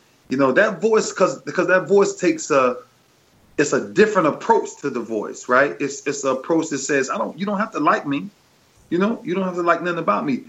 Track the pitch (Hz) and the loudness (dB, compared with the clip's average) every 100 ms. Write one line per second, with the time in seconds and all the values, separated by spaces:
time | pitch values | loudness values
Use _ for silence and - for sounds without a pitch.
0 | _ _ _ 131 135 127 214 180 214 220 | _ _ _ 0 2 4 2 0 2 2
1 | 214 - 185 - - 180 170 185 147 196 | 0 0 0 0 -6 -2 2 2 4 4
2 | 196 - 175 160 - 139 127 - - _ | 4 0 -2 -2 0 2 2 -2 -12 _
3 | _ _ _ _ _ - 143 - 104 104 | _ _ _ _ _ -2 0 0 -2 2
4 | 214 190 151 123 - 226 - - 143 120 | 4 4 0 -2 4 4 2 -8 -6 -6
5 | 107 113 78 - - 127 143 143 143 - | -4 -4 -6 -10 2 4 4 0 -6 -4
6 | - 139 135 127 - 165 160 139 - 139 | -6 -4 -2 -2 0 0 0 -6 -2 0
7 | 135 196 220 156 202 196 220 156 156 202 | 0 -4 -6 -4 -4 -2 -4 0 2 2
8 | 151 139 202 - _ _ _ _ _ 170 | -2 -6 -6 -16 _ _ _ _ _ 0
9 | 208 233 - 180 185 175 175 165 170 165 | 0 -2 -4 -4 -4 -2 0 0 0 -4
10 | 160 202 147 120 | -2 -2 -2 -4